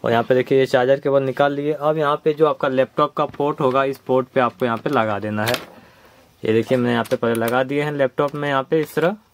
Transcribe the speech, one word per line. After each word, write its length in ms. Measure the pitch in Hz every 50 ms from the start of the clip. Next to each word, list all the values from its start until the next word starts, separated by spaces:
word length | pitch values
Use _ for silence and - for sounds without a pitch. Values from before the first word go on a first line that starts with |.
| -
और 80 | 117
यहाँ 120 | 117 117 117
पे 120 | - 131
देखिए, 240 | 127 123 - 139 135
ये 60 | 131
चार्जर 340 | 127 - 127 127 127 139 139
केबल 240 | - 143 139 139 135
निकाल 280 | 131 123 - 143 143
लिए। 220 | 143 143 143 147 156
अब 240 | 143 143 156 156
यहाँ 240 | 160 151 143 151 151 _
पे 100 | 160 151
जो 120 | 147 160
आपका 220 | 151 139 - -
लैपटॉप 460 | 143 131 131 131 127 _ - 147 147 _
का 120 | - 147
पोर्ट 360 | 143 - - 143 147 151 -
होगा, 220 | 151 127 127 135 135
इस 140 | 139 135
पोर्ट 300 | - _ - 127 131 127
पे 140 | - _ 135
आपको 240 | 127 117 - - 131
यहाँ 120 | 120 113
पे 120 | 110 - -
लगा 300 | 147 123 113 110 104 101
देना 260 | 101 107 104 107 107
है। 100 | 113 123 - - - - - - - - - - - _ _ _ _ _ _ -
ये 80 | 113 110
देखिए, 240 | 113 110 - 135
मैंने 140 | 127 120 120
यहाँ 120 | 120 117 113
पे 120 | - 131
पहले 180 | 120 - 113 117
लगा 300 | 113 113 117 120 127 135
दिए 200 | 131 143 143 147
हैं 80 | 151
लैपटॉप 440 | 147 143 139 131 _ - 147 143 -
में, 140 | 147 143 147
यहाँ 140 | 139 135 135
पे 160 | - 160 160
इस 160 | 151 - -
तरह। 200 | 156 156 175 214 214 _ _